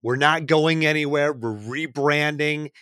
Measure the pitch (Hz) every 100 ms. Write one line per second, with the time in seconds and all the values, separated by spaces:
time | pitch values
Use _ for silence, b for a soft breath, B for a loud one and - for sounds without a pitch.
0 | 117 131 147 165 151 160 160 160 151 151
1 | 143 147 147 135 113 107 107 131 156 143
2 | 147 147 151 147 151 151 151 b